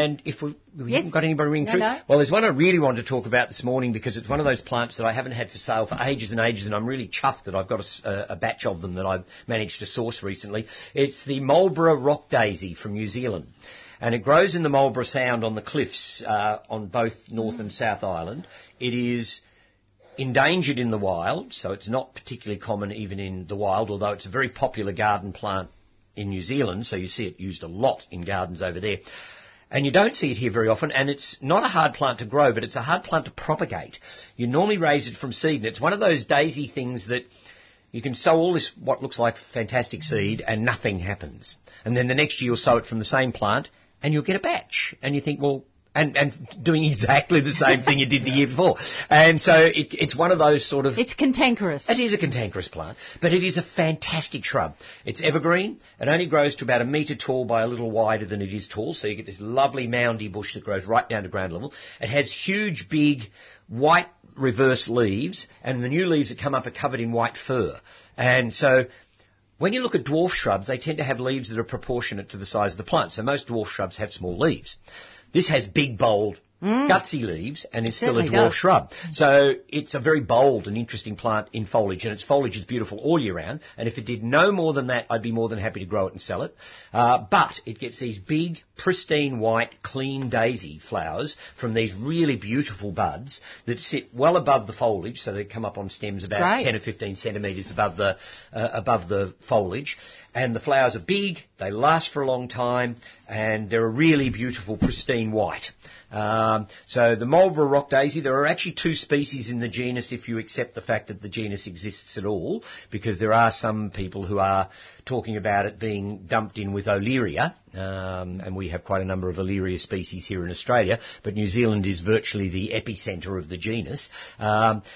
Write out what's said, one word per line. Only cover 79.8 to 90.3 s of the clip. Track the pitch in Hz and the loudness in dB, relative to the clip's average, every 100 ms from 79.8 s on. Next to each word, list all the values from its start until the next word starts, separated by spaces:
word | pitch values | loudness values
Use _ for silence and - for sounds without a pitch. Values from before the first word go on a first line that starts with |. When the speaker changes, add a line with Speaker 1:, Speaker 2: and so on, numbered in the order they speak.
| 147 | -4
Speaker 1:
a | 139 | -2
very | 127 156 | 2 2
bold | 117 120 139 113 90 | 4 6 6 4 -2
and | 110 | -4
interesting | 113 113 110 101 | -4 -8 -8 -4
plant | 117 107 - | 0 0 -2
in | 117 104 | -8 0
foliage, | 117 98 92 113 | 2 2 -2 -4
and | 104 | -6
its | |
foliage | - 143 123 104 | 2 2 2 -4
is | - | -4
beautiful | 123 104 104 | -4 -4 -4
all | 139 165 | 2 2
year | 107 87 | 2 -4
round. | 80 151 - - | -8 -10 -12 -6
And | 113 | -6
if | 117 | -6
it | 113 | -8
did | 113 | -6
no | 117 147 196 | 2 4 4
more | 190 160 | 4 0
than | 139 127 | 0 -2
that, | 123 - | -4 -2
I'd | 117 | -4
be | 113 | -2
more | 113 113 | -2 -2
than | 107 | -2
happy | 110 101 | -6 -6
to | 90 | -4
grow | 104 95 | -2 -2
it | |
and | 92 | -4
sell | - 90 | -8 -6
it. | - _ - - - | -6 _ -20 -20 -4
Uh, | 120 120 123 110 | 2 4 4 4
but | 190 - - 113 | 2 2 -2 -12
it | 110 | -10
gets | 120 - | -12 -8
these | 123 101 | -8 -8
big, | 92 151 170 165 _ - | -2 -2 -2 -6 _ -4
pristine, | 185 185 - 151 143 120 | -2 0 0 0 0 0
white, | 113 113 117 - | 2 2 0 -6
clean | - 131 135 135 | -10 -6 -6 -4
daisy | 127 | -2